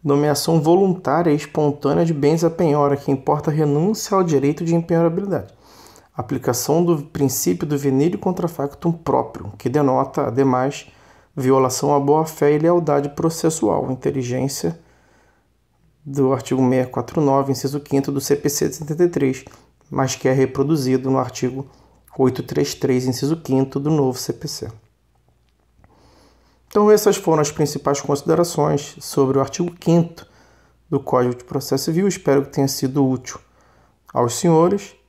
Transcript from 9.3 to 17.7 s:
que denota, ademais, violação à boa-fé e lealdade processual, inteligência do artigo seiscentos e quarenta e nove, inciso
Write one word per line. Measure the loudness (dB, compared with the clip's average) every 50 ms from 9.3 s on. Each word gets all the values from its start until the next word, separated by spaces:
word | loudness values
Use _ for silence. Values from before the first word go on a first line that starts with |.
| -8 -14 -14 -14 -14 -6
que | -6 -2
denota, | 0 2 2 2 2 2 0 -2 -2 -4 -2 -2
ademais, | 0 2 2 2 2 2 0 -2 -4 -8 -16 -20 _ _ -20 -20 -20 _ _ _ _
violação | -4 0 2 4 4 4 2 0 -2 0 2 2
à | 2
boa-fé | 4 2 2 2 2 -2 -2 0 2 2 2
e | 4
lealdade | 2 2 2 2 2 2 0 0 0 -2
processual, | -6 -2 -2 -2 -2 0 -2 -2 0 0 0 0 0 0 -2 -4
inteligência | -6 -4 -4 -4 -2 -2 -4 -4 -4 -2 -2 -4 -4 -4 -4 -6 -6 -6 _ _ _ _ _ _ _ _ _ _ _ _ _ _ _ _ _ _ _ _ _ _ _ _ _ -8
do | -2 0 2 2
artigo | 2 0 -2 -2 0 2
seiscentos | 2 2 2 0 0 -2
e |
quarenta | -4 -8 -8 -4 -2 0
e | 2
nove, | 2 2 2 0 0
inciso | -2 -2 -4 -6